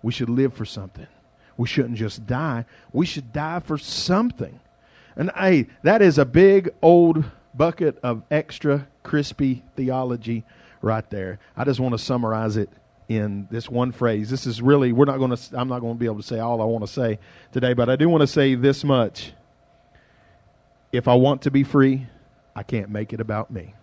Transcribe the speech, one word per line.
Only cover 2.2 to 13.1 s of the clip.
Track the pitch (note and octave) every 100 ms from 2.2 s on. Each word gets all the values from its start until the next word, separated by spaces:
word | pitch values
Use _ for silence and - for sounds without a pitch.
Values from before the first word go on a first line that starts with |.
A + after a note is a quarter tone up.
| G#2+
die. | B2 D#3+ A#2 A2+ _ _
We | - F3
should | - A#2+
die | D3 D3+ F3
for | - D3+
something. | - - - F#3 A#3+ - E2+ - _ _ _ _ _
And | - F3 F3
hey, | F#3+ F3 - _
that | D3+ A3
is | G3 D3
a |
big | C3 C#3 G3 G3 F3+ -
old | E3 F3 E3+ D#3+ - - _
bucket | B2 D#3+ E3 D#3 -
of | B2 A2+ -
extra | D3+ C#3+ - D3 C#3+ C#3 _
crispy | - D3 C#3+ - C3+ B2+ - -
theology | C3 C3 B2+ A#2+ A2+ A#2 - _ _ _
right | G2+ A2 -
there. | G2+ F#2 F#2 _ -
I |
just | B2+ B2
wanna | B2+ A#2
summarize | - B2+ A2+ A2 A2 G#2
it | G2+ _ _ _
in | _